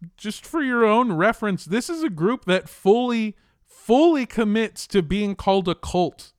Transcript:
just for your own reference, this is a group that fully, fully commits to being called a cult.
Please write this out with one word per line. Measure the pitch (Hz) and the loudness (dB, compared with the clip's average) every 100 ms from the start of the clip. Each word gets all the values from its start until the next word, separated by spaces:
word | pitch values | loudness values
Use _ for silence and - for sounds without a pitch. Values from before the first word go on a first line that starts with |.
| 170 _ | -20 _
just | 208 - - | -12 -12 -8
for | 330 | -4
your | 262 240 220 | -2 2 4
own | 220 247 | 4 2
reference, | 160 202 226 208 175 151 | 2 0 0 -4 -4 -4
this | 220 247 | -4 -4
is | 330 | -4
a | 311 | -4
group | 156 185 254 - | -2 -2 -2 0
that | 185 - | -2 -2
fully, | - 190 233 247 233 214 - _ _ _ | -4 2 2 2 -2 -4 -8 _ _ _
fully | _ - 254 339 302 240 | _ 0 4 6 4 -2
commits | - 214 220 220 - - | -2 0 0 -2 -8 -2
to | 196 | -2
being | 151 196 202 | 0 -2 -4
called | 196 196 196 175 | -4 0 0 0
a | |
cult. | 160 - 180 170 - - | -6 -4 -2 -2 -6 -20